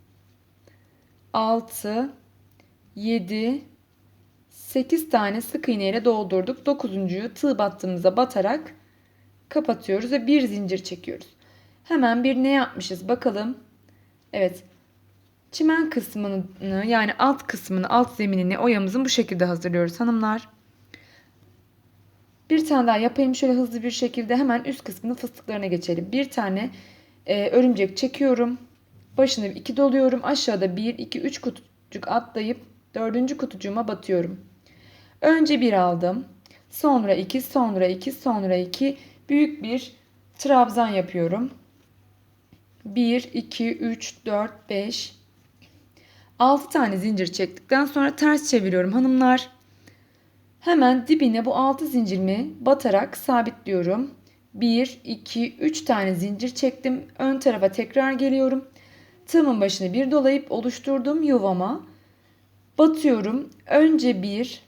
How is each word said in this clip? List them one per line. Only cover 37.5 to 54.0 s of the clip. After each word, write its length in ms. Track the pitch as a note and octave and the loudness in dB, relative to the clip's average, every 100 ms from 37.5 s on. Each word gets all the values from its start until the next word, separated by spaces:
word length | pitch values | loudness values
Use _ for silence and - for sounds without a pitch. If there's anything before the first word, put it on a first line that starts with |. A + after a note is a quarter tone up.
| C#4 A#3 F#3+ F#3 | -2 0 2 0
iki, 240 | F#3 C4+ | 0 -6
sonra 440 | C4 C4+ A3 F#3+ F3+ | -6 -4 -2 0 0
iki. 420 | F3+ - C#4 C#4 - _ - | -2 -2 -2 -4 -12 _ -2
Büyük 340 | C#4+ D4+ D4 | 2 2 0
bir 300 | G#3+ B3 - - _ _ _ - | -6 -6 -6 -16 _ _ _ -8
trabzan 520 | C#4 C4 A#3+ G#3+ A3+ | 2 4 4 2 0
yapıyorum. 640 | G3 F3+ F3+ E3+ G3 B3+ - _ _ _ _ _ _ _ _ _ _ _ _ G#3+ | 0 -2 -2 -2 -2 -4 -8 _ _ _ _ _ _ _ _ _ _ _ _ -6
Bir, 440 | G3 A#3 A#3+ B3 | 0 2 0 -2
iki, 440 | B3 - - A#3 - | -8 -8 -6 -4 -4
üç, 480 | A#3 A3+ - - A3+ | -6 -6 -10 -12 -4
dört, 440 | G#3 G#3+ - - | -4 -4 -8 -8
beş, 460 | G3+ G3+ A#3+ - - _ _ _ _ - _ _ _ _ _ _ - | -6 -4 -8 -10 -16 _ _ _ _ -20 _ _ _ _ _ _ 2
altı 300 | B3 C#4 C#4+ | 4 4 2
tane 280 | E4 A#3 G3 | 0 0 0
zincir 300 | G#3 G3+ F3 | -2 -2 -2
çektikten 580 | - F3+ - - C4+ C#4 | -2 -4 -6 -2 0 2
sonra 300 | C#4+ C#4 C#4+ | 0 0 2
ters 340 | D4+ D4+ D4 | 2 2 2
çeviriyorum 440 | A#3+ F#3+ F3+ F3+ | 2 2 2 2
hanımlar. 560 | A3 C4 B3+ B3+ B3 - - _ _ - _ _ _ _ _ _ _ | 2 2 4 6 4 0 -14 _ _ -20 _ _ _ _ _ _ _
Hemen 480 | - E4+ B3+ B3+ A#3+ | 2 6 6 4 2
dibine 380 | D#4 C4+ A3+ A#3 | 4 4 2 0
bu 100 | B3 | 2
altı 320 | C4+ C4+ D#4 | 2 0 -2
zincirimi 600 | B3+ G#3+ F#3 F#3+ G3+ D4 - | 0 0 0 0 0 -4 -2
batarak 580 | A#3+ C#4 A#3+ G3 C#4 - | 2 2 4 2 0 -4
sabitliyorum. 920 | - B3 A3+ - - F#3 F3 G#3 | 0 0 0 -6 -4 -2 0 0